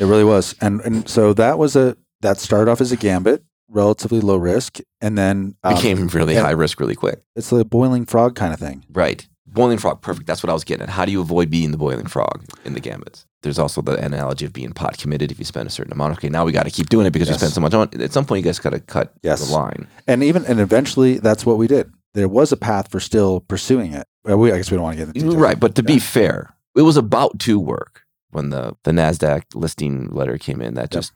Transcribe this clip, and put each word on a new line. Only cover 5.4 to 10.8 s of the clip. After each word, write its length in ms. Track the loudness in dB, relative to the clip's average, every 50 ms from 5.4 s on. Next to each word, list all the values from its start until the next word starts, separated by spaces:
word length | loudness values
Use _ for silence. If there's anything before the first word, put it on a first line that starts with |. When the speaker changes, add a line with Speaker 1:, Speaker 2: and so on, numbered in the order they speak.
| -4 -6 -10 _ _
Speaker 1:
um, 120 | 0 0
Speaker 2:
Became 320 | 2 2 2 0 0 -2 0
really 260 | 0 0 0 2 2
Speaker 1:
yeah. 80 | 2 2
Speaker 2:
high 80 | 2
risk 300 | 2 2 0 -2 -2 -4
really 160 | -4 -4 -4
quick. 260 | -2 -2 -4 -4 -4 _ _ _
Speaker 1:
It's 140 | -12 -4 0
the 140 | 2 2 2
boiling 420 | 2 2 2 2 2 2 0 -2
frog 280 | 0 2 2 2 2 2
kind 180 | -2 -4 -4 -4
of 60 | -6
thing. 260 | -8 -10 -12 -12 -16 _
Speaker 2:
Right. 360 | -2 0 0 0 0 -4 -10 _ _ _ _
Boiling 320 | _ 0 2 2 2 2 0
frog, 220 | -2 -4 -4 -4
perfect. 260 | _ -8 -8 -8 -6
That's 160 | -8 -8 -6 -4
what 80 | -4
I 20 | -4
was 120 | -4 -4
getting 180 | -6 -8 -8